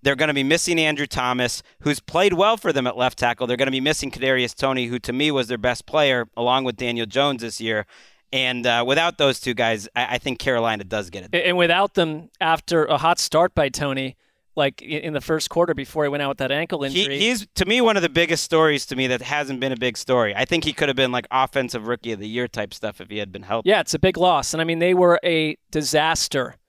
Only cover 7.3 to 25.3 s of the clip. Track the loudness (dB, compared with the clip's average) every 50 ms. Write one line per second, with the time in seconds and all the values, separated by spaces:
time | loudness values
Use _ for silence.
7.3 | 0 -2 -6 -10 -10 -6 -4 -2 -2 -2 -4 _ -14 -20 -20 -20 _ _ _ _
8.3 | -4 -2 0 0 -2 0 0 2 2 2 2 2 2 2 2 0 0 2 2 2
9.3 | 2 0 -2 -6 -2 0 2 0 0 -2 -4 -6 _ -4 -2 -2 -2 -4 -4 -4
10.3 | -8 -4 -2 0 0 2 2 0 -2 -2 -4 -4 -4 -4 -4 -6 -10 -14 -12 -4
11.3 | -2 0 0 2 2 2 2 4 4 2 2 2 _ 0 0 0 -2 -8 -12 -18
12.3 | _ _ 0 0 0 0 0 0 2 2 2 4 2 2 4 2 2 2 0 0
13.3 | 2 2 2 4 _ 0 0 0 -2 -4 -4 -4 -4 -4 -6 -8 -10 _ _ _
14.3 | _ _ _ _ _ 0 0 0 0 -4 -12 -8 -8 -6 -6 -4 -6 -6 -2 -2
15.3 | -2 -2 -2 -2 0 0 2 2 0 -4 -6 -8 -4 -2 -2 0 0 -2 -2 -2
16.3 | -2 -2 -2 -2 -2 -2 -2 -4 -4 -4 -4 -2 0 0 0 0 0 0 0 0
17.3 | 0 -2 -4 _ _ -4 0 2 2 4 4 4 4 4 2 2 2 2 2 2
18.3 | 0 -2 -2 0 2 4 4 4 2 0 -2 -6 -4 -2 0 0 -2 -2 -2 -4
19.3 | -4 -4 -2 -4 -4 -4 -2 -4 -2 -2 -2 -4 -4 -4 -2 0 2 2 2 2
20.3 | 0 -2 -2 0 0 -2 0 -2 -2 0 0 0 2 2 0 0 0 -2 -4 0
21.3 | 0 0 0 2 0 -2 -2 -2 -4 -8 -4 -4 -6 -6 -4 -8 -8 -8 -8 -8
22.3 | -4 -4 -4 -4 -4 -6 -6 -6 -8 -8 -8 -8 -8 -8 -16 -10 -8 -8 -8 -8
23.3 | -10 -16 -8 -4 -4 -2 2 2 2 2 2 -2 -2 0 2 0 2 4 4 4
24.3 | 4 2 0 -2 -4 -4 -2 -2 0 0 2 2 4 6 6 6 6 4 4 2